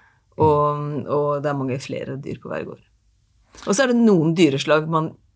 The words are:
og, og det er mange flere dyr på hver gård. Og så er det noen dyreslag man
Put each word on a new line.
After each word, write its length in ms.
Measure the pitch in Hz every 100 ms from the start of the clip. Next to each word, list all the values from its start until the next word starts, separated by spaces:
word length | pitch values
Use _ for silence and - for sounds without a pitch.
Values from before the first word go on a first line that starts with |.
| _ _ _ -
og, 680 | 156 147 147 147 147 147 -
og 220 | 147 147 143
det 80 | 143
er 80 | 139
mange 220 | 131 131
flere 380 | - 123 - 135
dyr 160 | 139 -
på 100 | -
hver 140 | 78 -
gård. 140 | - _ _ _ _ _ _ _
Og 180 | - -
så 140 | 202 262
er 80 |
det 80 | 240
noen 300 | 233 185 160 165
dyreslag 500 | 156 135 156 151 160
man 260 | 160 160 - _